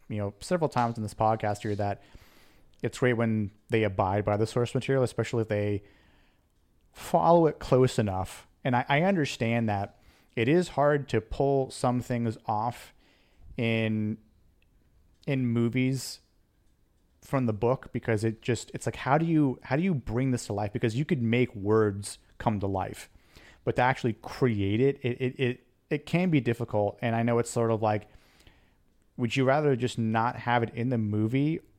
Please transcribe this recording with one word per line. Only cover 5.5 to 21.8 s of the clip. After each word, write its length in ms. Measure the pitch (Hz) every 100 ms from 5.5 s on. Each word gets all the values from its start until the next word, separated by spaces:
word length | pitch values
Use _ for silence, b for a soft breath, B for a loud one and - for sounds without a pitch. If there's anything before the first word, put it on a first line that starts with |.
| 104 104 101 b b b b b b b _ _ _ _
follow 540 | - - 165 165 170 156
it 120 | -
close 400 | - 127 127 -
enough. 480 | 104 92 92 - - _
And 120 | 135 123
I, 80 | 135
I 140 | 143
understand 640 | 185 185 139 - 113 117 110
that 280 | 101 101 - b b b -
it 120 | 113
is 200 | 175 175
hard 380 | - 147 147 131
to 100 | -
pull 500 | - - 139 139 131
some 300 | - 127 123
things 380 | - 120 117 - -
off 460 | 107 120 - - - b b b b b -
in, 600 | 113 113 110 110 107 107 _ _ _ _ _ _ _ _ _ _ -
in 200 | 135 123
movies 760 | 117 117 127 131 131 - - _ _ _ _ _ _ _ _ _ _
from 240 | - 135 120
the 60 |
book 400 | 104 117 131 -
because 320 | 120 - 107
it 180 | 113 107
just, 280 | - 113 -
it's 100 | - 120
like, 100 | -
how 200 | 127 151
do 80 |
you, 340 | 165 156 139 120
how 140 | - 139
do 60 |
you 120 | 190
bring 380 | 143 - 117 135
this 140 | 120 -
to 60 |
life? 200 | 104 107
Because 240 | 117 120 117
you 80 |
could 180 | 156 147
make 320 | 113 120 123
words 640 | 98 98 110